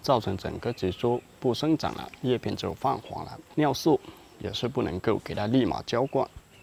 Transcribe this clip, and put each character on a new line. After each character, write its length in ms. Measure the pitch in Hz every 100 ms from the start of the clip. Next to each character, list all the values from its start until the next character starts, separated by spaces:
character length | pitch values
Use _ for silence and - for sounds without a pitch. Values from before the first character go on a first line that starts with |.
造 180 | - 123
成 160 | 101 95
整 220 | - -
个 120 | 117
植 160 | 120 92
株 280 | 90 120 123 - -
不 140 | 127
生 200 | 117 151
长 200 | 156 78
了， 120 | - - -
叶 160 | 127 120
片 180 | 107
就 200 | 98 92
泛 200 | 82 135 131
黄 260 | - 78
了。 140 | 87 107 -
尿 180 | - 151
素 260 | - 160 139 - - - -
也 140 | 98
是 160 | 98 120
不 140 | 123
能 180 | 98 90
够 160 | 113 104
给 100 | -
它 120 | 85 104
立 180 | 131
马 160 | 104 60 -
浇 180 | 120
灌， 240 | 139 139 - - - -